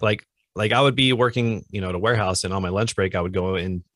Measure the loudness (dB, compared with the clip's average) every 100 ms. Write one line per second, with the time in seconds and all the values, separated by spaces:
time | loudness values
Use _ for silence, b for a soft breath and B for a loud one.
0 | 0 -2 -6 _ _ -4 0 4 4 4
1 | 2 4 2 2 0 -2 -6 -6 -4 -2
2 | 0 2 0 -2 -2 -2 -2 0 -2 0
3 | -2 -2 -2 -2 -2 -2 -4 -6 -10